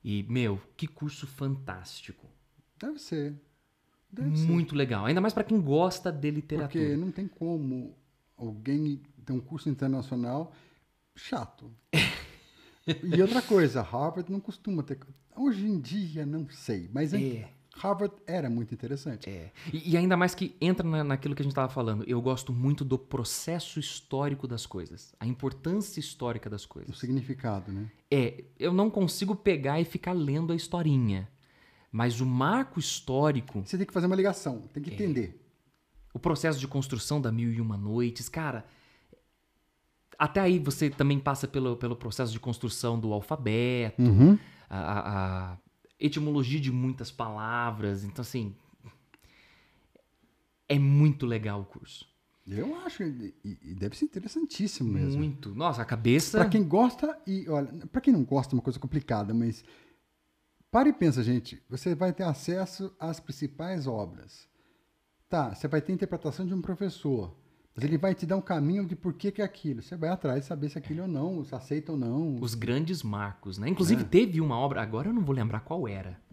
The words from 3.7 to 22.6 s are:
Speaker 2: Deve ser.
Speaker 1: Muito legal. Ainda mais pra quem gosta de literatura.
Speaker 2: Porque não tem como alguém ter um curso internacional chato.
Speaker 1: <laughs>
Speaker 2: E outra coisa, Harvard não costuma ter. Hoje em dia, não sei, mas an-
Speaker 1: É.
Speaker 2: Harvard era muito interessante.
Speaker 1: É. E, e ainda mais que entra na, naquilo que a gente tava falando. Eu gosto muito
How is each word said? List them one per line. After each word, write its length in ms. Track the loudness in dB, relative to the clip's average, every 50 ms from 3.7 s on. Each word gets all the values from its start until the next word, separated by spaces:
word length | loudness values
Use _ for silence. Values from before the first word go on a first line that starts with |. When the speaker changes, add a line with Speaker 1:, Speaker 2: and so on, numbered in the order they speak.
| _ _ _ _ _ _ _ _
Speaker 2:
Deve 260 | -8 -4 -2 0 2
ser. 100 | 4 4
Speaker 1:
Muito 260 | 4 4 4 2 2 2
legal. 300 | 0 2 2 2 0 2
Ainda 140 | 2 2 4
mais 140 | 2 2 2
pra 100 | 0 2
quem 160 | 4 2 2
gosta 520 | 4 4 4 4 4 4 2 -2 -6 -6
de 200 | -4 -2 -2 -2
literatura. 540 | -2 -2 -4 -4 -4 -2 -2 -2 0 0 2
Speaker 2:
Porque 100 | 2 2
não 140 | 0 -2 -2
tem 160 | -4 -4 -8
como 680 | -8 -6 -6 -4 -2 -2 -2 -2 -2 -4 -4 -6 -10 -14 _ _ _ _ _ _ _ _
alguém 640 | -10 -10 -10 -10 -6 -2 0 0 2 2 0 -2 -4 -8 -18 -20 -18 -8
ter 80 | -4 -4
um 60 | -4
curso 280 | -4 -6 -10 -4 -2 -2
internacional 840 | -2 0 0 0 0 0 -2 -4 -4 -2 -2 -2 -2 -4 -4 -6 -12 -20 -20 _ _ _ _ _ _ _ _ _ _
chato. 560 | -20 -8 -6 -6 -6 -6 -8 -14 -20 -20 -20 -20 _ _ _
Speaker 1:
<laughs> 360 | 2 2 2 2 -2 -6 -12 -16 -20 -20 -20 _ _ -20 -20 -20 _ _ _ -2 -2 -2 0
Speaker 2:
E 180 | 2 6 6
outra 200 | 6 6 6 2
coisa, 400 | 2 4 6 6 6 6 4 0
Harvard 500 | -4 -2 -2 -2 -2 -2 -2 -4 -6 -4
não 80 | -6 -6
costuma 420 | -6 -8 -12 -8 -6 -4 -2 -2
ter. 160 | -2 -4 -8 -12 -12 -20 -20 _ _ _ _
Hoje 320 | 0 2 2 2 2 0
em 100 | 0 0
dia, 480 | -2 -2 -4 -4 -4 -4 -4 -4 -4 -4
não 220 | -4 -4 -4 -6 -8
sei, 400 | -10 -12 -6 -4 -4 -4 -4 -6 -2
mas 200 | -2 -2 0 0
an- 60 | 0
Speaker 1:
É. 300 | 0 -2 -4 -6 -10 -14 -18 _ _ _ -16
Speaker 2:
Harvard 400 | -6 -2 -2 0 0 0 -4 -4 -8 -8
era 240 | -4 -4 -2 -2 0
muito 240 | -2 -2 -2 -4 -6
interessante. 560 | -8 -6 -6 -6 -6 -6 -8 -10 -8 -10 -12
Speaker 1:
É. 220 | -12 -12 -12 -14 _ -14 -10 -8 -8
E, 180 | -6 0 2
e 60 | 4
ainda 180 | 4 6 6 6
mais 180 | 6 4 2 2
que 220 | -2 -6 -6 -4 0
entra 260 | 2 2 2 2 2
na, 160 | 0 0 0 2
naquilo 320 | 0 0 0 0 -4 -2
que 60 | 0
a 20 | -2
gente 100 | -2 0
tava 140 | 0 -2
falando. 380 | 0 -2 -2 0 0 0 -2 0
Eu 140 | 0 0 0
gosto 320 | 2 0 0 0 -2 -4 -2
muito 320 | 0